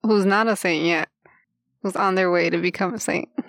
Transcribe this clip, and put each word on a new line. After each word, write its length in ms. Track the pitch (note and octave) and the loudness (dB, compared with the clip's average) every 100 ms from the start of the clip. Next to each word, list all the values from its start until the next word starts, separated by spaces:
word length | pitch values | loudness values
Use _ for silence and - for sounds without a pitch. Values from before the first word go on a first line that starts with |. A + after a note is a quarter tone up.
who's 220 | A3 G#3 F#3+ | 0 2 4
not 220 | G3+ A3+ | 2 2
a 80 | G#3 | 0
saint 280 | F#3 D#3+ | 0 0
yet, 240 | E3 E3 - _ _ _ _ _ _ _ | 0 0 -2 _ _ _ _ _ _ _
who's 120 | G3+ - | -6 -2
on 180 | G3 F#3 | 0 2
their 140 | F#3 | 2
way 180 | F3 E3+ | 2 0
to 80 | E3+ | 0
become 340 | F3+ - F#3 | -2 -2 -4
a 40 | G#3 | -4
saint. 300 | - - - - | -4 -4 -6 -10